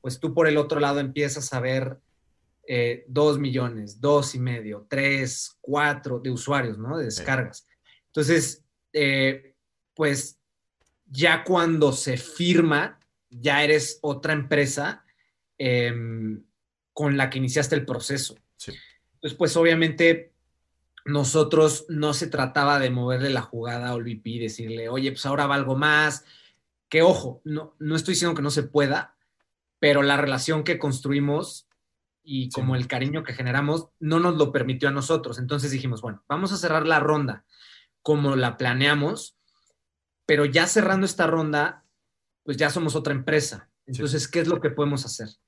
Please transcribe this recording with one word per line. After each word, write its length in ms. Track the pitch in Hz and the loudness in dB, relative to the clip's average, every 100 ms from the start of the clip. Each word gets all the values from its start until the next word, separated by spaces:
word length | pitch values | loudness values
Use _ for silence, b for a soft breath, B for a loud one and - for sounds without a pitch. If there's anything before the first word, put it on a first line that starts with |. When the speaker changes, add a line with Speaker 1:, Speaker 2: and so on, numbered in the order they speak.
Speaker 1:
pues 180 | 131 - | -8 -6
tú 140 | 160 | -2
por 140 | 139 160 | 2 4
el 100 | 151 | 4
otro 220 | 147 160 | 2 0
lado 200 | 143 143 | 0 0
empiezas 540 | 139 147 143 143 131 | -4 -4 -4 -4 -6
a 60 | 131 | -4
ver, 400 | 127 131 131 127 _ _ _ _ _ _ - | -2 -2 -4 -10 _ _ _ _ _ _ -4
eh, 380 | 123 120 120 - | -2 0 -4 -4
dos 300 | 131 151 139 | 2 2 2
millones, 640 | 139 131 123 113 104 110 | -2 -2 -4 -6 -12 -4
dos 320 | 143 147 135 | 2 2 2
y 60 | 127 | -4
medio, 480 | 127 120 107 104 - | -4 -4 -8 -12 -6
tres, 680 | 139 139 139 127 - - _ | -2 0 -2 -4 -6 -12 _
cuatro 580 | - 147 147 143 131 120 | -4 0 0 -2 -6 -6
de 120 | 131 | -6
usuarios, 480 | 120 - 143 120 107 | -6 -2 -2 -2 -6
¿no? 180 | 113 160 | -8 -6
De 80 | 123 | -6
Speaker 2:
Sí. 0 | |
Speaker 1:
descargas. 560 | - 87 131 113 - _ b b b _ | -6 -2 -2 -4 -12 _ b b b _
Entonces, 560 | 156 143 165 - - _ _ _ | -2 2 2 0 -8 _ _ _
eh, 640 | 151 139 135 135 135 - _ _ _ _ | 0 2 2 0 -2 -14 _ _ _ _
pues 460 | - 151 139 - _ _ _ _ _ _ _ _ | -2 0 0 -6 _ _ _ _ _ _ _ _
ya 380 | 135 165 160 | 2 2 2
cuando 480 | - 180 170 160 143 | 2 2 4 4 4
se 260 | 131 139 127 | 2 -4 -4
firma, 840 | - - 175 170 165 147 190 - _ _ _ | -6 -2 2 4 4 2 0 -8 _ _ _
ya 340 | 120 143 143 | -4 0 2
eres 360 | 147 151 147 - | 4 2 2 -6
otra 320 | 147 135 151 | -6 -4 -2
empresa, 720 | 156 131 147 135 143 156 - _ _ _ _ _ _ | -2 0 2 2 -2 -6 -8 _ _ _ _ _ _
em, 880 | 131 123 120 117 117 113 110 104 _ _ _ _ _ | 0 0 0 -4 -8 -6 -6 -8 _ _ _ _ _
con 240 | - 147 139 | -2 0 0
la 120 | 131 | 0
que 80 | 131 | -2
iniciaste 380 | 127 147 139 151 | 0 0 0 0
el 100 | 131 | -2
proceso. 500 | 117 - 139 - - _ _ | -6 -4 -6 -6 -12 _ _
Speaker 2:
Sí. 140 | - B B B _ _ | -18 B B B _ _
Speaker 1:
Entonces, 220 | 147 - | -12 -2
pues 180 | 160 170 | 0 4
obviamente 760 | 165 165 160 151 165 165 - _ _ _ _ _ _ - - | 6 6 2 4 4 4 -2 _ _ _ _ _ _ -16 -4
nosotros 800 | 143 131 156 151 160 156 156 - | -2 2 2 4 6 4 2 -6
no 240 | 156 151 | -2 -2
se 140 | 147 170 | -2 -4
trataba 520 | - 127 147 143 143 | -2 0 2 2 2
de 100 | 127 | 2
moverle 400 | 123 123 127 139 | 0 -2 0 0
la 120 | 127 | -2
jugada 480 | 107 117 117 120 123 | -4 -10 -8 -6 -6
a 40 | 120 | -6
olvipi 400 | 117 110 110 117 | -6 -8 -8 -6
y 40 | |
decirle, 500 | 113 110 113 113 113 | -8 -8 -10 -8 -6
"Oye, 220 | 131 135 | -4 -4
pues 140 | 131 139 | -4 -2
ahora 220 | 143 143 | 0 2
valgo 280 | 139 127 135 | 0 0 0
más". 500 | 151 151 151 135 b b b b _ _ _ | 4 4 2 -2 b b b b _ _ _
Que 120 | 156 | 6
ojo, 400 | 170 - 127 123 156 | 6 4 -2 -12 -8
no, 300 | 151 151 _ | -8 -8 _
no 160 | 151 160 | -2 -2
estoy 180 | 160 | 0
diciendo 220 | - 175 160 | 0 0 0
que 60 | |
no 100 | 143 | 0
se 120 | 139 | -2
pueda, 540 | 127 147 139 147 - _ _ _ _ _ _ _ | 0 0 2 0 -6 _ _ _ _ _ _ _
pero 240 | 147 143 | 4 6
la 140 | 139 143 | 4 2
relación 460 | 143 131 - 156 | 2 -2 0 0
que 160 | 151 170 | 0 -2
construimos 880 | 147 131 143 139 143 147 - - _ _ _ _ _ _ | -2 -2 -2 0 2 0 -4 -14 _ _ _ _ _ _
y 280 | - 135 131 | -8 -6 -6
Speaker 2:
Sí. 0 | |
Speaker 1:
como 240 | 131 127 127 | -4 -2 -2
el 120 | 123 | -2
cariño 360 | 127 135 156 | -4 -4 -4
que 100 | 160 | -8
generamos 560 | 127 127 131 143 165 165 _ | -6 -2 -2 0 -2 -6 _
no 200 | 156 165 | 0 2
nos 160 | 175 156 | 2 2
lo 140 | 143 | 2
permitió 380 | 135 127 123 139 | 2 -2 0 0
a 20 | |
nosotros. 480 | 139 131 165 123 120 | -2 -2 -2 -2 -8
Entonces 320 | 127 143 139 | -4 -2 -2
dijimos, 300 | 135 131 110 | -4 -4 -6
"Bueno, 220 | 120 98 _ | -8 -12 _
vamos 240 | 151 185 | -4 -2
a 60 | 190 | -2
cerrar 300 | 165 160 156 | 0 0 2
la 120 | 156 | 2
ronda 460 | 143 151 135 101 _ B B B B _ | 4 2 0 -6 _ B B B B _
como 340 | - 151 143 135 | 0 2 2 2
la 220 | 120 113 | 0 -2
planeamos, 800 | 127 123 143 147 147 226 - _ _ _ _ _ _ _ _ _ - | -2 2 2 2 0 -4 -12 _ _ _ _ _ _ _ _ _ 0
pero 200 | 147 147 | 2 4
ya 220 | 147 175 | 2 4
cerrando 380 | 220 196 190 190 | 2 4 2 0
esta 220 | - 165 | 0 0
ronda, 580 | 160 156 151 151 - _ _ _ _ _ _ | 2 0 0 -2 -4 _ _ _ _ _ _
pues 140 | - 135 | -8 -2
ya 120 | 147 | 0
somos 240 | 175 160 151 | 0 -2 -2
otra 180 | 151 | -2
empresa. 580 | 139 131 156 143 104 _ _ - | -4 0 0 0 -10 _ _ -12
Speaker 2:
Sí. 120 | 127 | -6
Speaker 1:
Entonces, 240 | 147 143 - | -4 -4 -2
¿qué 120 | 170 | -2
es 60 | 160 | 0
lo 140 | 160 | 0
que 100 | 147 | -2
podemos 340 | 147 147 139 135 | 0 -2 -2 -6
hacer?". 240 | - 107 _ | -12 -12 _